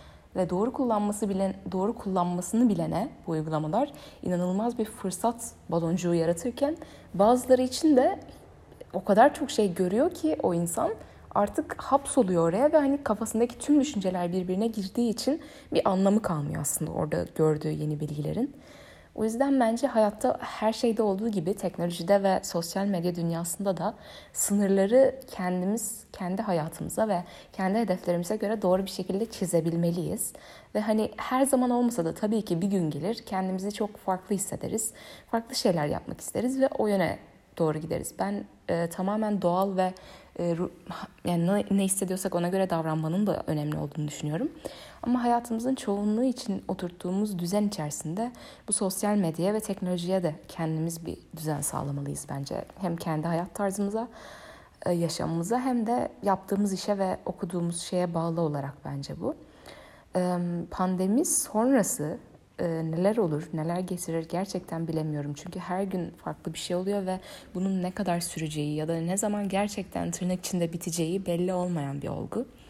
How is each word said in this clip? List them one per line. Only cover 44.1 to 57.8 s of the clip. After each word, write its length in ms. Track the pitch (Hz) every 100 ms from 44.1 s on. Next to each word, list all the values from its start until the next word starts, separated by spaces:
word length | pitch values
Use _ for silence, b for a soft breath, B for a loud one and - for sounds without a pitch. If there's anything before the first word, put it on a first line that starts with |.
| - 151 156 302 B B B B B
Ama 200 | 240 247
hayatımızın 520 | 240 240 240 226 247
çoğunluğu 500 | 262 - 202 208 214
için 400 | 262 240 - 190 -
oturttuğumuz 720 | 190 175 175 180 190 214 180
düzen 300 | 175 202 208
içerisinde 640 | 208 147 - 156 185 240 247 B B -
bu 40 |
sosyal 440 | - 190 190 208 208
medyaya 380 | 165 160 185
ve 60 | 214
teknolojiye 640 | 214 190 180 180 175 190
de 120 | 170 156 -
kendimiz 580 | - 160 160 165 165 165
bir 120 | - - 160
düzen 240 | 156 147
sağlamalıyız 640 | 151 - 143 143 139 143 -
bence. 340 | 139 139 - - -
Hem 160 | 185 170
kendi 300 | 170 156 165
hayat 280 | 165 190
tarzımıza, 540 | - 202 196 202 220 240 B B B B B B - -
e, 60 |
yaşamımıza 680 | 170 170 - 165 165 175 247
hem 260 | 254 240 220
de 260 | 240 - -
yaptığımız 500 | 196 190 - 196 208
işe 260 | 185 - 202
ve 200 | 190 185 -
okuduğumuz 540 | - 170 180 170 170